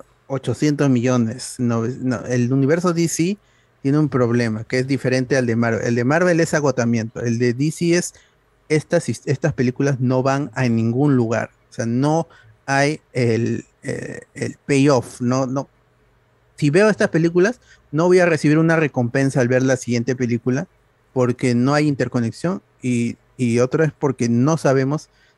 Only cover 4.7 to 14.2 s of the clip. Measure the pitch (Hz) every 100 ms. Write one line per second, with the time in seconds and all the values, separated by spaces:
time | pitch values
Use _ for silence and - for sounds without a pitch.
4.7 | 127 131 135 131 131 123 139 120 113 117
5.7 | 110 120 120 123 165 180 165 160 160 143
6.7 | 123 117 117 113 - 120 117 123 120 156
7.7 | - 170 175 - - _ _ _ _ -
8.7 | 151 - 170 - 117 - 135 156 - 127
9.7 | 123 139 123 127 131 135 135 147 131 127
10.7 | 113 113 120 147 127 113 110 110 _ _
11.7 | - 117 123 143 160 160 - - _ -
12.7 | 139 143 156 _ 135 117 113 113 117 -
13.7 | _ 135 - - -